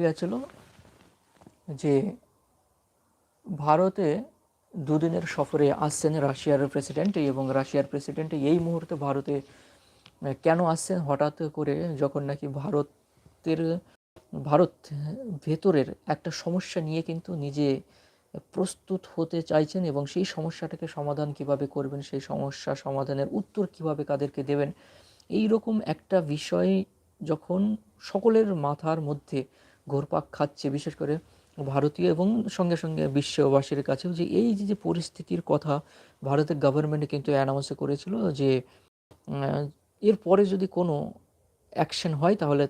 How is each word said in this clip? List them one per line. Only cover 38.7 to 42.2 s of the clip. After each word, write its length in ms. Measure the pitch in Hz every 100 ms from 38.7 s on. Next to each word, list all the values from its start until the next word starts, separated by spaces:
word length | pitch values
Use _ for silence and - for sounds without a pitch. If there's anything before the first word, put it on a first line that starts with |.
| _ _ _ _ - - 143 139 143 147 - _ _ 208
এরপরে 340 | 202 170 196 202
যদি 140 | 190 190 175
কোনো 180 | 175 147 151 - _ _ _ _ _ -
অ্যাকশন 360 | 156 - 170 151